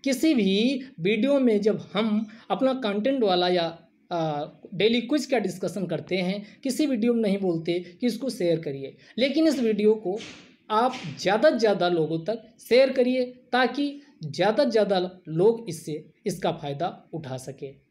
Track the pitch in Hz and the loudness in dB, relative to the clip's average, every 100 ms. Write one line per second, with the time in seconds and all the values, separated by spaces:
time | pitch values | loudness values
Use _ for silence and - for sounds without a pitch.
0 | 262 262 320 277 190 196 240 277 - - | -2 2 2 4 2 2 2 0 -8 -4
1 | 165 214 262 285 247 208 208 190 - 190 | 0 2 2 4 4 4 2 0 -4 -2
2 | 226 208 226 - - 196 262 262 226 202 | 0 0 -2 -12 -6 0 0 0 -2 -2
3 | 214 277 214 180 180 180 165 165 - _ | 0 2 2 2 2 2 0 -6 -20 _
4 | _ 175 160 147 156 - - 170 208 240 | _ -4 -2 -4 -6 -12 -14 0 2 2
5 | 233 294 - 247 196 170 180 202 175 160 | 0 -2 0 -2 -2 -4 -6 -4 -4 -4
6 | - 185 180 202 208 - 269 254 302 247 | -4 -2 -2 -4 -8 -10 -6 0 0 2
7 | 240 233 214 196 190 165 160 175 180 - | 2 2 2 0 0 -2 -2 -4 -4 -4
8 | 247 214 262 - 175 160 156 139 135 - | -2 -2 -6 -2 0 0 -2 -8 -10 -16
9 | - - 269 277 320 277 226 202 208 220 | -14 -2 0 2 2 2 0 2 2 2
10 | 180 208 - - - _ _ 214 247 247 | -2 -6 -10 -18 -20 _ _ 0 0 -2
11 | 160 123 175 208 302 254 214 190 175 175 | -12 -4 0 4 4 4 2 2 2 2
12 | 156 165 165 226 - _ - 233 269 262 | 0 -2 -4 -8 -8 _ 2 4 4 4
13 | 247 254 247 - _ 247 254 254 285 285 | 0 0 -4 -8 _ 0 0 0 -6 -6
14 | - _ 156 131 190 226 269 220 196 190 | -20 _ -12 0 0 2 2 2 2 2
15 | 180 - - 160 202 233 - 160 - 156 | -2 -8 -8 2 2 2 -4 -10 -8 -10
16 | - _ 214 - 185 160 143 143 175 220 | -12 _ -8 -4 -4 -4 -8 -4 -6 -6
17 | _ 165 127 127 135 135 139 135 _ | _ -12 -10 -10 -10 -14 -14 -16 _